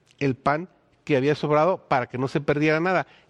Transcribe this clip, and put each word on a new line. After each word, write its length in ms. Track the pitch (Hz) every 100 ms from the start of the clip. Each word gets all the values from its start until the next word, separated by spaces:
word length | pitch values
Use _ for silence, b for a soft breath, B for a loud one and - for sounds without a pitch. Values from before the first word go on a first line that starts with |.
| _ -
el 160 | 139
pan 340 | 127 - 151 185 _ _ _
que 120 | - 139
había 180 | 139
sobrado 540 | 151 151 151 165 185 -
para 180 | 139 120
que 120 | 123
no 100 | 135
se 120 | 165
perdiera 400 | 143 147 156 156
nada, 260 | 180 180 - b